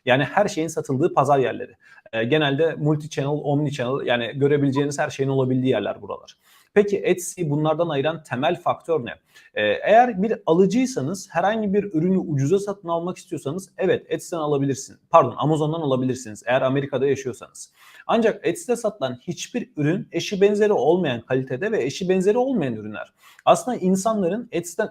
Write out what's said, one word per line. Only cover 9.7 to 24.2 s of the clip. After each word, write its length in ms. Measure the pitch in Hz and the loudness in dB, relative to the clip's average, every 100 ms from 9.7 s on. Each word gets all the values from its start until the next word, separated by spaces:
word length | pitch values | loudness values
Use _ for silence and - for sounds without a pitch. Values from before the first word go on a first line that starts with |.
| 101 - 220 247 185 | 2 4 6 6 2
bir 100 | 214 - - | -2 -2 2
alıcıysanız 840 | 165 190 226 262 151 135 190 - | 4 4 4 0 -2 -4 -6 -6
herhangi 420 | 165 185 226 208 | -2 0 0 0
bir 100 | 202 | 0
ürünü 340 | 202 156 175 190 | 0 0 2 2
ucuza 420 | 170 139 139 196 | 0 0 2 0
satın 280 | 202 196 165 | 0 -8 -4
almak 300 | 170 175 180 | -4 -4 -8
istiyorsanız 520 | - 151 139 180 - - | -10 -8 -6 -8 -10 -4
evet 280 | 185 127 - | 0 0 -2
Etsy'den 320 | 156 - 170 | -8 -6 -6
alabilirsiniz. 580 | 151 143 139 135 - - - | -2 0 0 -4 -8 -18 2
Pardon, 240 | 165 127 104 | 4 4 0
Amazon'dan 440 | 139 156 151 165 | 0 0 0 -2
alabilirsiniz 640 | 147 127 127 123 107 104 - | 0 0 0 -4 -8 -12 -2
eğer 160 | 131 | 0
Amerika'da 460 | 131 139 139 131 139 | 2 0 -2 -2 0
yaşıyorsanız. 640 | 131 123 - - - - _ - - - | 0 -4 -10 -14 -18 -20 _ -20 -18 -2
Ancak 400 | 226 220 208 156 | 2 2 0 -2
Etsy'de 280 | 170 - 233 | -4 -4 -2
satılan 400 | 214 - 131 120 | -2 -4 -6 -6
hiçbir 480 | - - - 247 - - | -10 -10 -6 -8 -8 -2
ürün 300 | 147 196 - | 0 0 -2
eşi 300 | 170 170 190 | -6 -4 2
benzeri 320 | 202 208 214 | 4 4 2
olmayan 480 | 196 139 180 156 117 | 4 4 2 2 -2
kalitede 500 | - 131 131 131 208 | -2 -2 -2 -4 -2
ve 120 | 202 | -2
eşi 260 | 127 - 185 | -2 -4 0
benzeri 280 | 190 185 233 | 2 2 2
olmayan 360 | 262 240 135 | 2 0 -2
ürünler. 400 | 110 107 95 - _ - - 131 | -4 -8 -10 -14 _ -20 -2 4
Aslında 320 | - - 214 | 4 4 -2
insanların 720 | 185 190 226 214 | 0 2 0 0